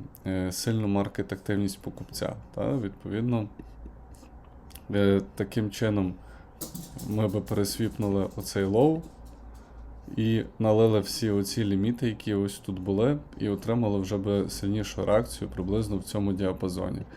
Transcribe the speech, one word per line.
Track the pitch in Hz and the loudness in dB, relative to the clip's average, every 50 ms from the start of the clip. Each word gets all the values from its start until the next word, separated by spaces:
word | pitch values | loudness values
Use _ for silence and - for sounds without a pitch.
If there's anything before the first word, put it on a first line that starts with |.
| - - - - - | -10 -14 -16 -10 -6
е, | 95 92 92 92 92 | -4 -2 0 0 -2
сильну | 90 - - 117 113 110 107 | -2 -2 -2 0 0 0 2
маркет-активність | 101 101 98 98 101 - - 98 - 101 - - - 104 98 101 98 - - | 2 2 2 0 0 -2 -6 -4 -4 -6 -6 -2 -2 0 0 0 0 -2 -6
покупця. | - 104 - - - - - - - - 120 110 - - - | -10 -12 -10 -10 -14 -12 -6 -4 -4 -4 -4 -6 -12 -10 -6
Та, | - 104 113 139 | -4 -2 0 0
відповідно, | 135 110 98 101 - - 95 98 110 117 123 120 117 107 104 - - - - - - - - - - - - - - - - - - - - - - - - - - - - 104 | -2 -2 -4 -8 -8 -8 -6 -4 -2 0 0 0 0 -2 -4 -8 -14 -18 -18 -18 -16 -16 -16 -16 -18 -20 -20 -20 -20 -20 -20 -20 -20 -20 -20 -20 -20 -20 -20 -20 -20 -8 0 4
е, | 101 101 98 98 98 95 - - | 6 6 8 6 6 4 0 -4
таким | - 104 98 - 117 107 104 | -4 -4 -2 0 0 0 0
чином | - - 117 110 104 101 95 90 90 - - - - - - - - - - - - - - - - - - | 0 0 0 2 4 2 2 0 -2 -6 -12 -18 -18 -18 -20 -20 -14 -12 -12 -10 -10 -12 -12 -12 -12 -10 -6
ми | - 107 107 110 | -2 0 2 2
би | 104 95 107 | 2 0 -2
пересвіпнули | 90 - - 104 101 98 - - 113 104 - - 110 101 98 98 95 92 - | -2 0 0 0 0 0 0 -2 -2 -2 0 -2 0 2 2 2 0 0 -4
оцей | - 92 - - 104 98 | -8 -8 -4 -2 0 0
лоу | 95 101 113 135 156 160 160 - - - - - - - - - - - - - - - - - - - - - - - | 4 4 6 6 6 4 2 -4 -10 -16 -18 -18 -18 -18 -18 -18 -18 -18 -18 -20 -18 -18 -16 -16 -16 -16 -16 -14 -8 -2
і | 120 110 110 113 110 - - - - | 0 2 4 2 2 0 -2 -4 2
налили | 113 110 107 110 113 110 107 104 | 4 6 8 8 8 8 6 4
всі | 98 101 - - 117 107 | 2 0 -4 -2 0 2
оці | 101 101 98 98 - 120 110 | 2 2 2 0 0 0 2
ліміти, | 101 98 98 101 113 120 - 131 | 2 2 2 2 2 0 0 0
які | 117 107 - - 110 104 | -2 -2 -2 -2 -2 0
ось | 98 101 98 98 - | 0 0 0 -2 -8
тут | - - 95 95 | -8 -8 -6 -4
були, | 90 98 98 98 113 135 147 147 - - - | -2 0 2 4 4 4 2 0 -4 -10 -8
і | - - 107 | -4 -2 0
отримали | 101 95 - 110 117 120 117 104 101 98 | 0 0 0 0 2 2 2 2 2 2
вже | 95 95 107 | 0 0 -2
би | 101 98 104 101 101 90 - | 0 0 2 2 2 2 0
сильнішу | - - - 98 104 107 101 - - - 90 | -4 -2 -2 0 0 0 -2 -4 -4 -2 2
реакцію | 101 101 110 120 120 - - - - | 4 4 4 2 0 -6 -8 -8 -8
приблизно | - - 90 92 101 110 110 104 104 | -6 -4 -2 0 0 0 0 0 -2
в | 92 92 | -4 -4
цьому | - - 107 101 101 98 | -4 -2 0 0 2 2
діапазоні. | 95 101 92 92 92 - 92 90 92 95 98 - - 107 - - | 2 0 0 0 -2 -4 -4 -2 -2 -4 -4 -4 -6 -8 -12 -14